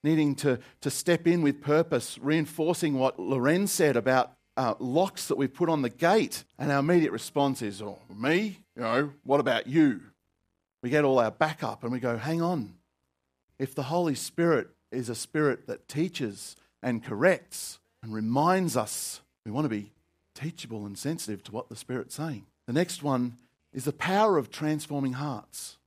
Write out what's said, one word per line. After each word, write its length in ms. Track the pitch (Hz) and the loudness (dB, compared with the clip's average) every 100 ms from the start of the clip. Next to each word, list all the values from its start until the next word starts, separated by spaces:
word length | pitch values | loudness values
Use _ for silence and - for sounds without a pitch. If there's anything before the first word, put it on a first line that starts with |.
needing 320 | 147 160 147 139 | 2 4 2 2
to, 220 | 147 120 - _ | 0 0 -4 _
to 100 | 147 | -6
step 360 | - - 170 170 | -4 2 2 4
in 160 | 175 | 4
with 180 | 147 143 | 2 0
purpose, 560 | - 151 165 135 - - | 2 2 4 0 -2 -6
reinforcing 760 | 135 160 - - 160 175 160 | 0 0 0 -2 -2 0 0
what 240 | 135 127 - | 2 0 0
Loren 480 | 92 131 123 175 202 | -4 2 4 2 2
said 300 | - 156 127 | 2 4 4
about, 360 | 123 131 120 _ _ - | 4 2 2 _ _ -2
uh, 180 | 127 - | -2 -2
locks 480 | 123 143 190 - - | 0 0 0 -2 -4
that 80 | - | -2
we've 160 | 135 | -2
put 160 | - 170 | 0 0
on 140 | 160 | 0
the 80 | 123 | 0
gate. 540 | - 170 214 143 - - - | 0 4 4 2 -4 -14 -6
And 120 | 143 | 0
our 80 | 139 | 2
immediate 340 | 143 175 156 | 4 4 4
response 480 | 104 - - 139 131 | -2 -4 2 2 2
is, 220 | 110 95 | -6 -8
"Oh, 160 | 104 98 - | -10 -12 -16
me? 500 | 98 127 170 214 185 _ - | -6 0 0 0 -8 _ -6
You 60 | |
know, 300 | 117 123 147 139 | 0 0 0 -6
what 160 | - 139 | 0 2
about 260 | 131 117 - | 4 0 2
you?" 340 | 151 151 101 - _ _ _ _ _ _ _ | 4 4 4 -8 _ _ _ _ _ _ _
We 80 | 123 | -2
get 140 | 147 | 2
all 140 | 143 131 | 4 4
our 120 | 110 | 2
back 320 | - 156 156 | 0 -4 -2
up 200 | 120 104 | -6 -6
and 100 | 117 | -6
we 60 | 123 | -4
go, 160 | 123 117 | -2 -4
"Hang 240 | 123 165 | -4 -2
on. 380 | 170 175 104 - _ _ _ _ _ _ _ _ | -2 -2 -6 -12 _ _ _ _ _ _ _ _
If 160 | 135 | -8
the 100 | - | -6
Holy 300 | 131 170 170 | -4 0 0
Spirit 560 | 131 - - 170 147 101 _ _ | -2 -6 0 2 2 0 _ _
is 180 | 123 117 | -8 -6
a 60 | |
spirit 520 | 113 - 156 147 123 - | -8 -4 0 2 0 -6
that 220 | 104 _ | -12 _
teaches 680 | 143 175 - 120 98 - - _ _ | -4 -4 -2 -6 -6 -16 -18 _ _
and 200 | 127 117 | -4 -4
corrects 760 | - 104 165 175 - - - - _ _ | -4 2 2 2 -4 -14 -14 -14 _ _
and 120 | 113 | -8
reminds 600 | 110 110 127 160 190 175 123 | -4 0 2 4 4 2 0
us, 440 | 107 - - - _ _ | -2 -6 -10 -12 _ _
we 60 | 110 | -8
want 160 | 113 151 | -4 -2
to 20 | |
be 240 | 107 104 _ _ _ _ | -4 -8 _ _ _ _
teachable 520 | - 147 170 123 110 104 | -12 -12 -10 -12 -10 -10
and 100 | 98 | -8
sensitive 460 | 139 160 - 101 | -6 -6 -6 -10
to 80 | - | -8
what 160 | 107 - | -10 -10
the 80 | 107 | -16
Spirit's 380 | - 123 - | -8 -8 -6
saying." 320 | - 160 117 98 _ - | -8 -8 -8 -14 _ -2
The 60 | |
next 300 | 127 175 - | 0 0 -2
one 360 | 143 131 123 117 _ _ _ | -2 0 -2 -6 _ _ _
is 120 | - | -8
the 80 | 139 | -6
power 460 | 143 175 196 214 175 | -4 0 4 4 4
of 120 | 120 | 0
transforming 640 | - 151 151 - 147 135 | -4 -2 -2 -4 -4 -2
hearts. 600 | 127 147 117 - - - - | -4 -6 -8 -12 -16 -16 -18